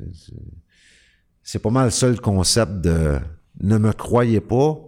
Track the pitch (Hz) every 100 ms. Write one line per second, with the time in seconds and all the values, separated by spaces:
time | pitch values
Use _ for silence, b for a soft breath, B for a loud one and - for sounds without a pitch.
0 | 98 82 - - 71 85 _ b b b
1 | b b b _ - 110 110 131 123 -
2 | 127 120 113 95 90 117 107 98 82 82
3 | 78 69 67 - _ - 98 110 107 98
4 | - 120 120 107 - 117 151 151